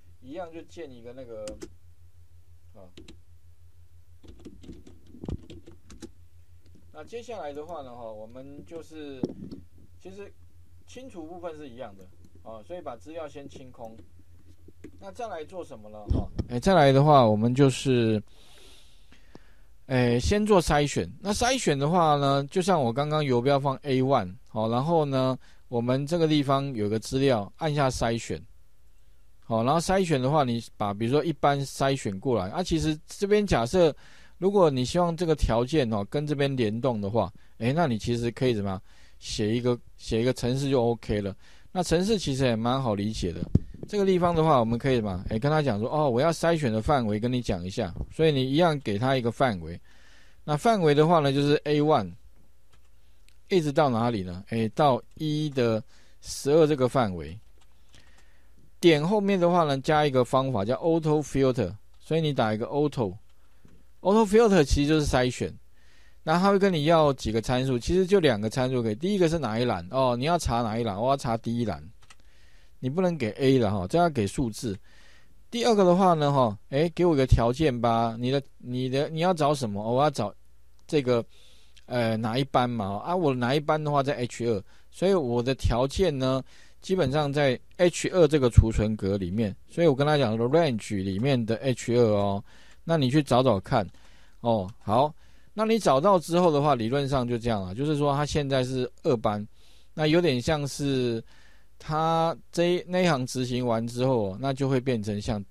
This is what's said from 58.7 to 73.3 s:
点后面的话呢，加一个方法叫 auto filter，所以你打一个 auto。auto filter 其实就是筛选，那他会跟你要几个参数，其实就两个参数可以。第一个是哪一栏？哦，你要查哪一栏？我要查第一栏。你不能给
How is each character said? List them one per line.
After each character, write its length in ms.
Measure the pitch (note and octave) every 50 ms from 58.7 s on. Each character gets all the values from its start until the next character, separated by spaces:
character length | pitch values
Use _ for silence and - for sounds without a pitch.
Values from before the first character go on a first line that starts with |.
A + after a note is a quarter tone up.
| - -
点 260 | - E3+ D#3+ D3 D3
后 140 | E3+ G#3+ G#3+
面 180 | G3 G3 G3+ F#3+
的 120 | E3+ E3+
话 140 | F3 F3+ E3
呢， 140 | D3 C#3 C3+
加 260 | C3 - D#3 D3+ D3+
一 60 | D3
个 120 | C3 B2+ B2
方 280 | - - C3 C3+ C3+
法 120 | B2+ G#2 G2
叫 120 | G#2 B2+
auto 460 | - - E3 E3 E3 D#3 D#3 D3+ D#3
filter， 520 | D3 - - C3+ C3+ C3 B2+ B2 A2 F2 G2 G#2 - - - -
所 180 | - - D#3 E3
以 40 |
你 100 | E3 D3+
打 220 | C#3+ B2+ A#2+ G#2+ A2
一 40 | G#2+
个 80 | A#2 -
auto。 460 | C3 C#3+ D3+ D3 C#3 C#3 A#2+ F#2+ F2+ - - - - - - - - - - - - - - - - -
auto 260 | - F3+ G3+ A3 A3+
filter 380 | G3+ F#3+ A3 A#3+ A3 G3 F#3 D3
其 200 | C3 D3+ C#3+ C#3+
实 40 | C#3+
就 120 | D#3 D#3
是 60 | D3
筛 240 | C#3 - C3 B2+ B2+
选， 240 | A#2+ - A2+ E2+ D#2 - - - - - - - - - - - - - -
那 160 | D#3 D#3+ F3
他 120 | F#3 G3+
会 60 | G3+ G3
跟 140 | F#3 G3+
你 140 | F#3 D#3 C#3+
要 260 | D3+ E3+ D#3+ D#3 D3 C#3
几 200 | - - A2+ G#2+
个 80 | A2+
参 240 | G#2+ - C3 B2 C3
数， 120 | C3+ C3 A#2+
其 160 | - - E3+
实 120 | F#3 F#3+
就 120 | F3 G3 G3+
两 200 | E3 C#3+ A#2 G2+
个 100 | G#2 A2
参 220 | - C#3 B2+ B2+
数 100 | C3 B2
可 80 | A#2 A2+
以。 60 | G#2
第 180 | - D3+ F#3 G#3
一 40 | G3
个 100 | F3+ D#3+
是 100 | D#3+ E3+
哪 220 | C#3+ A2+ G#2+ A2+
一 60 | B2
栏？ 200 | A#2+ G#2+ F2+ F2 F2+
哦， 240 | A2 C3 C3+ B2+ A#2+
你 80 | A#2+ B2+
要 140 | D#3 F3 E3+
查 240 | - - B2+ A#2
哪 180 | A#2+ A2 G#2+ A#2
一 40 | A#2+
栏？ 140 | A2+ F#2+ F#2+
我 80 | A2+ B2+
要 80 | C#3 C#3
查 180 | - C3 A2+
第 240 | A2+ - B2 A#2 A#2+
一 60 | A#2+
栏。 180 | G#2+ F2 D2 D2 - - - - - - - - - - - - - - - - - - -
你 100 | - B2+
不 120 | C3+ F3+
能 160 | F#3+ F3+ E3+ D#3
给 140 | A#2 G#2+